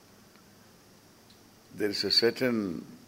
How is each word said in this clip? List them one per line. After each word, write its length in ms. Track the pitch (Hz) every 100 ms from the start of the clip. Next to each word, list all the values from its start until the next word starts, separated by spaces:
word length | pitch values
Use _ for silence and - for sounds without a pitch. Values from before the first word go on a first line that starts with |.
| - - - - - - - - - - - - - - - - - -
there 140 | 104
is 140 | 101
a 80 | 101
certain 720 | - 113 117 127 117 98 80 - -